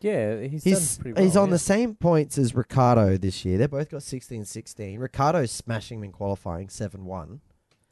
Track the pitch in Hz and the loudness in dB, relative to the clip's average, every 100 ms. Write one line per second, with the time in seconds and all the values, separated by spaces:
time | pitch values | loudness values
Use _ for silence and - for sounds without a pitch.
0 | 208 190 107 110 131 151 175 190 160 - | -2 0 0 -2 -6 -2 2 2 2 -4
1 | 127 113 190 180 196 175 - 202 240 214 | -4 2 4 6 4 2 2 2 0 0
2 | 170 165 147 - 123 123 117 135 123 117 | 2 4 2 0 0 0 -2 2 6 6
3 | 101 95 95 90 92 92 139 139 151 151 | 6 4 0 -4 -2 0 0 -2 -6 -10
4 | - 131 - 117 101 110 107 - 104 101 | -10 -12 -10 -12 -12 -12 -14 -12 -12 -8
5 | 127 - 139 170 123 - - 113 - 113 | -6 0 2 2 0 -4 -6 -6 -8 -12
6 | 101 - 101 98 101 85 95 - 104 98 | -12 -6 -4 -4 -6 -8 -8 -8 -8 -8
7 | 92 92 78 120 _ _ _ _ _ | -10 -10 -10 -16 _ _ _ _ _